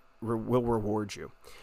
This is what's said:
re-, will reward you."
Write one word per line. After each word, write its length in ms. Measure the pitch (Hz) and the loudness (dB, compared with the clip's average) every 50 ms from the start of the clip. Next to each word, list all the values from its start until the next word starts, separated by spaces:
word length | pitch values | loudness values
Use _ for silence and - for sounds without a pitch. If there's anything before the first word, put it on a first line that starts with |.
| - - _ _ | -20 -20 _ _
re-, 160 | 113 110 117 | -4 -2 -2
will 260 | 113 110 110 120 127 120 | -2 2 2 2 4 4
reward 540 | 120 117 110 104 104 104 107 107 98 - | 4 2 2 2 2 0 0 -2 -4 -6
you." 160 | - 78 - - - - - - - | -10 -10 -12 -14 -18 -20 -20 -20 -20